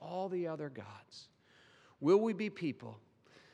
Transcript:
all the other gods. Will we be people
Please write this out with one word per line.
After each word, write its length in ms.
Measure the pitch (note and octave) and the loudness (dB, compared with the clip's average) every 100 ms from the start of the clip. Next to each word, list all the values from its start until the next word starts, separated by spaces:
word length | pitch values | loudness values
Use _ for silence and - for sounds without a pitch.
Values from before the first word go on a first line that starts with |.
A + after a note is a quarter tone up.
all 280 | E3 F3+ F#3+ | -8 -4 -2
the 180 | F3+ E3 | -2 -2
other 220 | D#3 D3 | -4 -6
gods. 580 | A#2+ G#2 G#2 - - - _ _ - - - - - | -8 -12 -16 -18 -20 -20 _ _ -20 -20 -20 -20 -2
Will 220 | C#3+ G3 | 6 6
we 100 | A3+ | 6
be 180 | F#3 G#3+ | 2 -2
people 480 | G3+ D#3+ A2+ A#2 G#2+ - _ - - - | -2 -4 -4 -10 -14 -20 _ -20 -20 -20